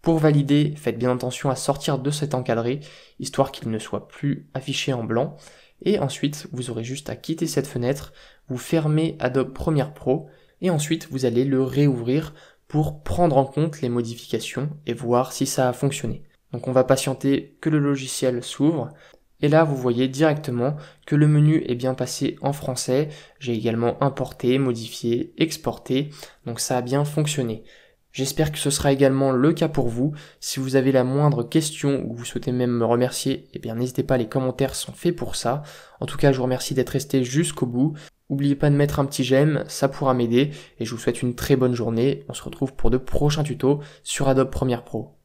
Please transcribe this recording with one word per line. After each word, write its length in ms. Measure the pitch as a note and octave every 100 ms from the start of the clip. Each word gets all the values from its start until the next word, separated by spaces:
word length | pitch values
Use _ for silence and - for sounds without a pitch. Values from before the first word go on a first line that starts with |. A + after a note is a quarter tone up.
Pour 160 | E3 D#3+
valider, 560 | D#3 D3 C#3 D3 D3 D3
faites 220 | A#2+ A#2
bien 120 | B2
attention 380 | B2+ B2 - C#3+
à 60 | B2
sortir 420 | - C#3 - C3+
de 140 | C3
cet 240 | D3 D3 -
encadré, 440 | B2 A#2 A#2 C#3+ - - - -
histoire 320 | B2+ - C3+
qu'il 200 | - A#2
ne 80 | A2
soit 280 | - G2+ -
plus 400 | - C#3+ C#3+ -
affiché 400 | C3 C3+ B2+ -
en 100 | B2
blanc. 320 | A2+ A2+ D3 - - - - _
Et 160 | F3+ G#3
ensuite, 500 | C#3 - C#3 D3 -
vous 180 | B2+ B2+
aurez 140 | A2+
juste 260 | A#2 C#3 -
à 60 | -
quitter 320 | - D#3+ D#3+
cette 180 | D3+ C#3+
fenêtre, 480 | C3 A#2+ D3 - - - _ _
vous 100 | B2
fermez 580 | - D#3+ D#3 D#3 D#3+ D#3
Adobe 320 | B2 C3+ B2
Premiere 440 | - - D3+ B2 -
Pro, 320 | - C#3+ - - _ _
et 80 | F#3
ensuite 380 | D#3 D3+ D#3+ -
vous 160 | C3 B2+
allez 180 | A#2
le 200 | C3+ C3
réouvrir 720 | C3 C3 D3 A#2+ A#2 C#3+ D#3 - - _ _
pour 340 | D3+ D3+ -
prendre 360 | - E3+ E3+ C3+
en 80 | C3+
compte 360 | - D#3 D3
les 80 | B2
modifications 800 | A#2+ A#2 A#2 - A2+ - - C3+ - -
et 80 |
voir 400 | A#2 A#2 A#2+ B2+
si 140 | - C3+
ça 200 | - B2+
a 60 |
fonctionné. 480 | B2 C#3 C#3+ A#2 B2 - _ _
Donc 160 | A#2 C3
on 20 |
va 140 | B2+ B2+
patienter 720 | C3 - C3 C#3 C#3 - _
que 100 | D#3+
le 80 | D#3
logiciel 640 | C#3+ C#3 C3 - B2+ A#2+
s'ouvre. 480 | A#2 - C#3+ D#3+ A#2 - - - _ _
Et 80 | D3
là, 160 | D#3+ D#3
vous 100 | C3+
voyez 320 | B2 A#2+ C3
directement 680 | C3 D#3 D3+ C#3+ A#2+ B2+ D3 - - -
que 120 | D3
le 100 | D3+
menu 340 | D3+ D3+ D#3 -
est 80 | A#2+
bien 180 | C3
passé 440 | - B2 - C#3 -
en 120 | C3+
français. 560 | D3 D3 B2 - C3 D3+ - - _
J'ai 140 | B2
également 480 | A2+ A2+ A2+ A#2 -
importé, 560 | C#3 C#3 B2+ - B2 C3
modifié, 760 | C3+ A#2 A2+ - A#2 A#2+ - -
exporté. 720 | D#3+ - - - - C3+ D3+ - - _ -
Donc 160 | A2+
ça 160 | - B2+
a 40 |
bien 220 | A#2+ C#3
fonctionné. 640 | D3 D#3 D3 - A#2 A2 - - _ _ _
J'espère 400 | - C3+ - D3+
que 60 | D3
ce 100 | C#3+
sera 240 | - D3
également 400 | C3+ C#3 C3+ C3+
le 180 | B2+ C#3+
cas 160 | D#3 D#3+
pour 220 | D3+ A#2+
vous. 240 | A#2 C#3+ D3+ - _
Si 220 | - -
vous 160 | C3 C3+
avez 160 | C3
la 100 | C3
moindre 400 | B2+ C#3 D3 A#2+
question 580 | A#2 D#3+ D#3 - C#3+ C#3 -
ou 100 | A#2
vous 100 | A#2+
souhaitez 280 | B2 -
même 180 | B2 B2
me 140 | A#2+ A2+
remercier, 640 | A#2+ B2 - C3+ C#3+ -
eh 60 | -
bien 160 | A2+ A2+
n'hésitez 280 | B2+ B2
pas, 140 | - C3
les 120 | A2
commentaires 440 | C3+ B2+ B2 C3+
sont 200 | - -
faits 240 | - E3+ E3+
pour 180 | - -
ça. 280 | A#2+ C#3 D3 - - -
En 60 | -
tout 120 | -
cas, 140 | C#3+
je 60 | B2+
vous 60 |
remercie 300 | B2+ B2+ -
d'être 180 | C3 B2
resté 340 | C#3 - C3+ B2
jusqu'au 400 | C#3 E3+ - A#2+
bout. 280 | A#2+ D3+ D3+ - _ _
N'oubliez 260 | C#3 C#3+ C#3+
pas 140 | D3+
de 60 | C#3+
mettre 240 | C#3+ D3
un 60 | C#3
petit 200 | - B2
j'aime, 400 | C3 D3+ - -
ça 220 | - C#3
pourra 240 | - C3+
m'aider. 380 | B2+ A#2 A#2+ D3 - - _
Et 60 | A#2
je 100 | A#2
vous 60 |
souhaite 200 | - A#2+
une 140 | B2 A#2+
très 220 | - C3+
bonne 180 | B2+ A#2+
journée. 480 | A#2 A2+ C3 C#3+ -
On 40 |
se 80 | -
retrouve 300 | - - C3
pour 160 | - -
de 80 | B2+
prochains 460 | - - D3 D#3
tutos 380 | D3 A#2+ C3 D3 - -
sur 280 | - - C3+
Adobe 200 | C3 C3+
Premiere 360 | - C3 A#2+ -
Pro. 320 | A2+ - _